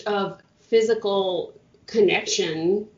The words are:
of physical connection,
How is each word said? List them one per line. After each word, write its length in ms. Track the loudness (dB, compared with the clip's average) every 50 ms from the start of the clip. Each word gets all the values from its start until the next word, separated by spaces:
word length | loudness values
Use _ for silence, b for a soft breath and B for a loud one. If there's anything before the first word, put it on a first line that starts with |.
| -4
of 360 | -4 -2 -2 -2 -4 -8 -12 _ _ _ _
physical 920 | _ _ 2 2 4 2 0 0 0 0 0 0 0 0 -2 -4 -6 -8 -12 -20 _ _ _ _ _
connection, 1000 | -2 2 2 4 4 2 0 -2 -4 -4 -2 -2 -2 -4 -2 0 0 0 0 -4 -8 -14